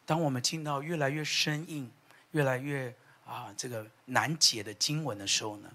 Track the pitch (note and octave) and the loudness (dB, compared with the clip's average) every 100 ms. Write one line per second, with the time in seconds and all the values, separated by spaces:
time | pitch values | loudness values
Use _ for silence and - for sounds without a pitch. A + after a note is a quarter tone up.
0 | - E3+ D3+ B2+ - D#3+ D3+ C#3+ D3+ E3+ | 0 2 4 2 0 -2 -2 -2 -2 0
1 | C#3 D3+ D3+ - - D3+ F3 D3+ A#2+ - | 2 0 0 2 2 0 -4 -6 -8 -12
2 | - - _ D#3 C3+ B2+ C#3+ C#3+ B2+ A2+ | -20 -20 _ 2 2 2 -2 -4 -6 -10
3 | - - - A#2+ A2+ G#2 B2+ A#2 A2 - | -20 -20 -12 -10 -10 -8 -6 -6 -8 -14
4 | - B2 B2+ C#3 - A2 G2+ G2+ - D#3 | -2 2 2 4 4 4 -4 -2 0 0
5 | D3 G2+ F#2+ - A2 G#2 - | -2 -2 0 0 0 -6 -12